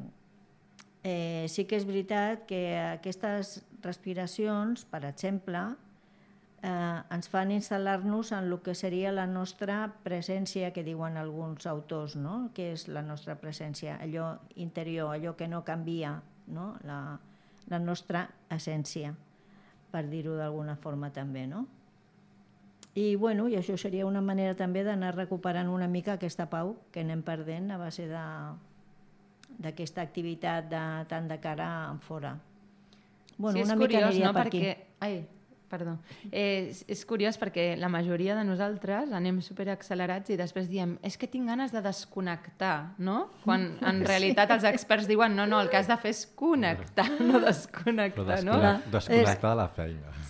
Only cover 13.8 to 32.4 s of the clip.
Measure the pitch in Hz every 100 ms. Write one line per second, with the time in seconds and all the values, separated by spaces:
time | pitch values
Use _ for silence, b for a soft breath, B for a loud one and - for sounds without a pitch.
13.8 | 151 147 160 165 165 160 - - 170 170
14.8 | 165 165 156 151 165 160 165 170 170 165
15.8 | 165 165 151 151 - - - 160 190 -
16.8 | 143 143 143 147 b b b b - 175
17.8 | 175 175 - 175 180 - - 160 - 156
18.8 | 147 170 147 156 - b b b b b
19.8 | - 170 147 160 156 156 151 156 151 147
20.8 | 156 143 143 139 139 131 131 180 269 -
21.8 | - _ _ _ - - - - - _
22.8 | - - 208 202 226 208 233 208 180 190
23.8 | 202 185 190 196 196 190 190 190 185 185
24.8 | 202 202 185 175 185 185 180 175 180 180
25.8 | 175 180 175 196 175 - 165 165 175 226
26.8 | - 170 160 160 160 160 156 165 196 190
27.8 | 170 160 165 160 160 156 151 156 - -
28.8 | - - - - _ _ - - 156 156
29.8 | 165 - 160 - 170 165 170 170 160 160
30.8 | 160 160 160 165 165 156 160 151 165 165
31.8 | 156 156 - 160 143 147